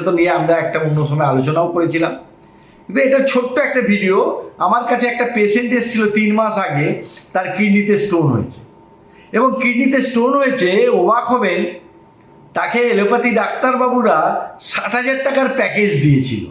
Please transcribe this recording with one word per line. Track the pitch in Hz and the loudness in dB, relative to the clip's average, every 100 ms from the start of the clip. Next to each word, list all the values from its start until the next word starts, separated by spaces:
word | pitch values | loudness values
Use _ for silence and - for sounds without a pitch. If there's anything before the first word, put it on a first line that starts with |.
তো | 180 | 0
নিয়ে | 170 175 | 2 2
আমরা | 170 160 165 | 2 2 0
একটা | 156 160 | 0 -2
অন্য | 156 151 143 | 0 0 0
সময় | 147 139 | 0 0
আলোচনাও | 131 135 165 170 | 0 0 0 0
করেছিলাম। | 175 165 165 165 - - - - - - - - | 0 0 0 -2 -6 -16 -20 -20 -20 -20 -20 -6
কিন্তু | 208 | 0
এটা | 262 269 269 | 2 4 2
ছোট্ট | 247 247 269 | 0 0 -2
একটা | 269 254 | -2 0
ভিডিও। | 202 202 190 196 - - - - | 0 0 2 2 0 -4 -10 -4
আমার | 180 240 | 0 0
কাছে | 240 233 240 | 0 -2 -2
একটা | 240 240 | -2 -2
পেশেন্ট | 220 202 233 240 | 0 2 2 0
এসেছিল | 240 233 220 208 | -2 -2 0 0
তিন | 214 208 | 2 2
মাস | 214 220 196 | 2 0 -2
আগে, | 180 143 151 - - - - | -2 -2 -2 -4 -10 -20 -6
তার | 185 180 165 | -4 -4 0
কিডনিতে | 208 208 202 196 | 2 2 2 0
স্টোন | 202 170 | 0 2
হয়েছে। | 143 107 - - - - - - - - - | 2 0 -4 -10 -20 -20 -20 -20 -20 -20 -6
এবং | 208 262 262 | 0 0 0
কিডনিতে | 247 240 269 269 | 0 0 2 2
স্টোন | - 233 247 277 | 0 0 2 2
হয়েছে, | 262 180 180 202 247 | 0 0 0 2 2
অবাক | 190 196 240 | 2 2 2
হবেন, | 240 240 190 175 - - - - - _ - - - | 0 0 0 -2 -4 -8 -18 -20 -20 _ -20 -20 -10
তাকে | 170 180 240 | -6 -2 0
অ্যালোপ্যাথি | 240 202 202 240 247 | 0 2 0 0 0
ডাক্তারবাবুরা | 214 196 - 254 247 247 240 214 156 143 - - - | 0 -2 -2 -2 0 0 2 2 2 0 -2 -8 -14
ষাট | - - 202 | -10 -8 -4
হাজার | 240 254 269 | -4 -2 -2
টাকার | 269 262 262 254 | -2 0 0 0
প্যাকেজ | 196 208 202 156 | -2 0 0 2
দিয়েছিল, | 143 127 131 107 87 | 2 2 0 -6 -8